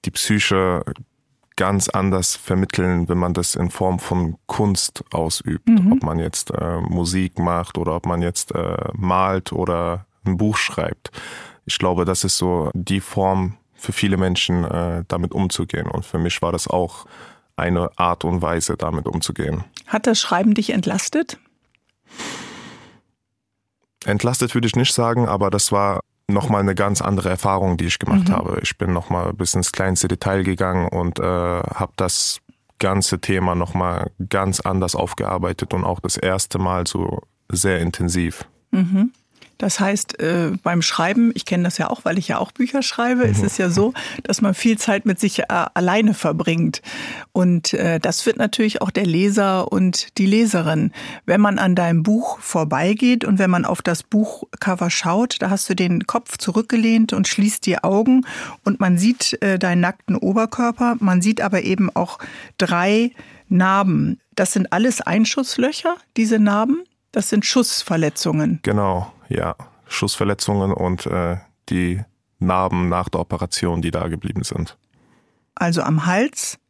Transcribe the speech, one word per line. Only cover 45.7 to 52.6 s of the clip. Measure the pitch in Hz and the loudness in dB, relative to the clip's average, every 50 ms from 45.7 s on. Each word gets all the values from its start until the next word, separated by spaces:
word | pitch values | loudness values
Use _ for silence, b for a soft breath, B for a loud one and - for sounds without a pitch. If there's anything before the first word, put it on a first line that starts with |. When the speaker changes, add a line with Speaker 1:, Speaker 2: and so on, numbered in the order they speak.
Speaker 2:
alleine | _ 175 180 180 185 214 226 214 | _ 0 2 2 2 4 4 2
verbringt. | 208 - - 160 151 160 - - 165 170 165 160 151 - B B B B B B B B B B | 2 2 0 -2 0 0 0 0 0 2 0 0 -2 -4 B B B B B B B B B B
Und, | _ 190 180 180 175 165 160 - | _ 2 4 4 4 2 0 0
äh, | - - - 170 165 160 | -2 0 0 2 0 2
das | - - 170 - - | 0 -2 -2 0 0
wird | 233 214 | 0 0
natürlich | - - 208 - - 220 214 - - | 2 0 0 2 2 0 0 2 0
auch | - 185 | -4 -2
der | - - 202 | 0 0 0
Leser | 180 160 170 190 202 196 208 202 196 190 185 180 - | 2 2 4 4 4 4 4 2 2 2 0 0 0
und | - 190 190 180 175 - - - _ - | 0 2 2 2 2 -2 -6 -6 _ 0
die | 190 | 2
Leserin. | 190 202 220 233 214 208 180 160 160 160 160 - 165 B B B B B B B | 4 6 4 4 4 2 2 2 2 2 2 0 0 B B B B B B B
Wenn | - 175 202 | 2 4 4
man | 208 208 196 - | 6 4 4 2
an | 196 185 180 | 2 2 4
deinem | 185 175 170 170 165 | 4 4 4 2 2
Buch | 156 208 214 226 247 - - - | 4 4 2 2 0 -2 -6 -8
vorbeigeht | - - - 175 | -10 -2 0 0